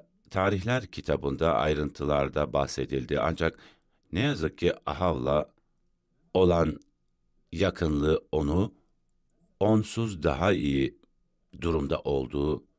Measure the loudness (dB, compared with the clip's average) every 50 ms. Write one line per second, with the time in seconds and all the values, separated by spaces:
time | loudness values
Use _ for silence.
0 | -6 _ _ _ _ _ -2 0 0 0 0 0 -2 -2 -2 -2 -4 -6 -12 -10
1 | -4 -2 -2 -2 -2 -4 -2 0 2 2 2 2 2 2 0 0 -2 -4 -4 -4
2 | -2 0 0 0 0 0 -2 -2 -2 0 0 0 0 0 -2 -6 -6 -4 -4 -6
3 | -4 -2 -2 -2 0 -2 -2 -2 -2 -2 -4 -6 -14 -20 -20 _ _ _ _ _
4 | _ _ -4 -2 -2 -2 -2 -2 -4 -6 -4 -2 0 0 0 -2 -6 -8 -4 -2
5 | 0 0 0 0 0 0 0 0 0 -2 _ _ _ _ _ _ _ _ _ _
6 | _ _ _ _ _ _ 2 4 4 6 4 4 2 0 -2 -6 -12 _ _ _
7 | _ _ _ _ _ _ _ _ _ _ -4 0 0 0 2 0 0 0 2 2
8 | 2 2 2 2 0 _ -2 -2 0 2 2 2 0 0 -4 _ _ _ _ _
9 | _ _ _ _ _ _ _ _ _ _ _ _ 2 4 4 4 2 0 -4 -4
10 | -4 -4 -4 -2 -2 -2 0 2 2 2 2 2 0 0 0 0 0 -2 -4 _
11 | _ _ _ _ _ _ _ _ _ _ -16 -6 -2 -2 0 0 0 -2 -4 -4
12 | -2 -2 -2 -2 -2 -2 -2 -2 0 0 -2 -4 -6 _ _